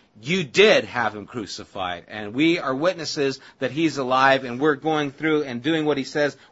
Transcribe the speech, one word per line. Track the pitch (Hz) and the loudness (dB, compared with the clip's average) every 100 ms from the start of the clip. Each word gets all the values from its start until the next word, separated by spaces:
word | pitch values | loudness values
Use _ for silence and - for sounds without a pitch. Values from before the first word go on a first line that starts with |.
| _ 104 | _ -14
you | 117 185 | -4 -2
did | 139 151 214 147 | 0 4 6 6
have | 107 123 113 104 | 2 -2 -2 -4
him | 95 | -10
crucified, | 123 95 - 92 104 90 87 - | -10 -10 -12 -14 -8 -8 -8 -12
and | 107 104 | -12 -8
we | 123 160 170 | 0 2 2
are | 135 135 | -2 -2
witnesses | 175 170 143 160 139 135 - - | -2 -2 -6 -2 -2 -2 -12 -6
that | 127 | -4
he's | 139 160 135 | 0 0 0
alive, | 127 127 135 135 | 0 4 6 4
and | 131 120 | 0 0
we're | 151 135 | 0 0
going | 151 156 143 | -2 -2 -2
through | 131 156 151 | -4 0 0
and | 139 120 | -2 -4
doing | 139 165 151 | -2 -2 0
what | 139 | -2
he | |
says. | 131 151 147 - - | -2 -2 -2 -2 -16